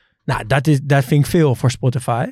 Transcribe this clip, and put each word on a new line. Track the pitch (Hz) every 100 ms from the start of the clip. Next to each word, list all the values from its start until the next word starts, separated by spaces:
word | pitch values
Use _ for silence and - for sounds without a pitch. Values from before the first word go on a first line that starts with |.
| _ _ -
Nou, | 120 107
dat | 135 147
is, | 139
dat | 139 143 131
vind | 147 143
ik |
veel | 175 151 120
voor | 131
Spotify. | - 131 123 - 117 190